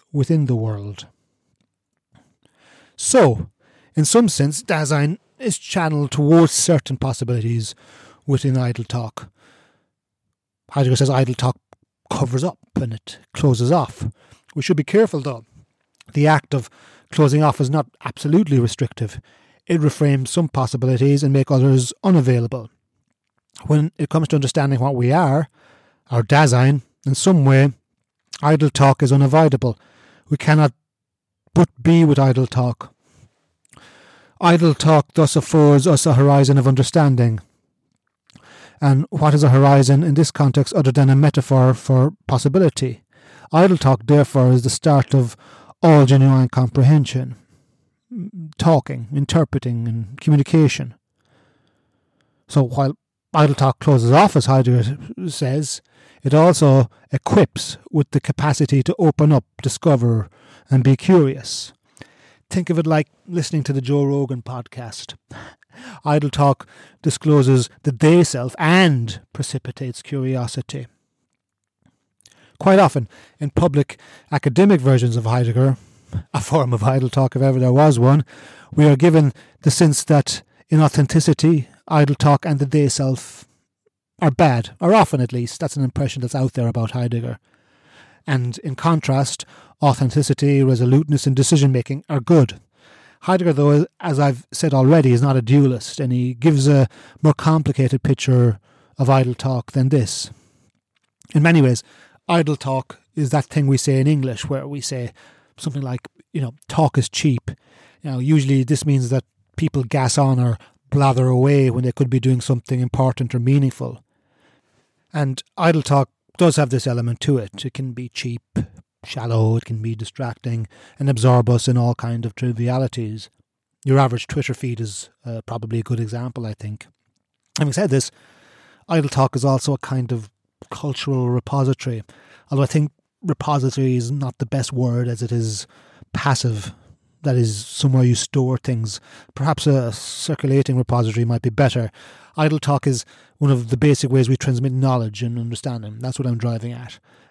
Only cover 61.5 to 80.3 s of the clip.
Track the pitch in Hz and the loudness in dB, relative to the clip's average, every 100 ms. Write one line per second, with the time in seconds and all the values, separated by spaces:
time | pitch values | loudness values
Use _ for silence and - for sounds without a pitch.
61.5 | - - _ _ _ - _ _ _ - | -12 -14 _ _ _ -20 _ _ _ -8
62.5 | 185 175 165 160 156 - _ - 175 131 | -4 -2 -2 0 0 -2 _ -10 -6 -4
63.5 | 156 135 135 127 143 139 143 131 127 120 | -4 -4 -4 -2 0 0 -2 -4 -8 -10
64.5 | 127 120 - 117 - - - - - - | -14 -14 -16 -16 -16 -18 -20 -20 -20 -20
65.5 | - _ - 254 196 151 147 143 143 143 | -20 _ -20 -20 -10 -2 -2 0 0 0
66.5 | 135 - - - _ 160 - 156 147 131 | 0 -6 -20 -20 _ -6 -2 2 4 4
67.5 | 127 117 _ 147 123 156 175 165 127 123 | 2 0 _ -8 0 4 4 2 -2 -8
68.5 | - 160 180 180 131 113 95 _ - - | -4 0 2 2 2 -4 -10 _ -12 -8
69.5 | 147 - - 131 - - 139 131 131 120 | -10 -10 -12 -12 -12 -10 -6 -4 -4 -6
70.5 | 135 - 139 120 _ _ _ _ _ _ | -8 -10 -12 -14 _ _ _ _ _ _
71.5 | _ _ _ _ _ _ _ _ _ _ | _ _ _ _ _ _ _ _ _ _
72.5 | - 196 190 170 139 113 _ _ - 147 | -4 2 4 4 0 -6 _ _ -10 -6
73.5 | - 170 143 - - - - - 143 147 | -2 0 0 -4 -6 -20 -20 -8 -4 -2
74.5 | 123 196 175 131 127 120 117 110 123 117 | 2 4 4 4 2 2 -2 -2 -2 0
75.5 | 120 135 131 _ _ _ - - - - | 2 0 0 _ _ _ -12 -8 -8 -2
76.5 | 156 123 117 117 131 127 139 131 127 135 | -2 0 0 0 0 0 0 -2 0 0
77.5 | 127 127 131 156 120 123 147 - - - | 2 2 4 4 4 4 4 0 -10 -20
78.5 | - - - 151 135 170 160 143 - _ | -20 -6 2 4 6 4 4 2 -2 _
79.5 | _ 147 - 160 143 - 147 - | _ 0 2 2 2 2 2 0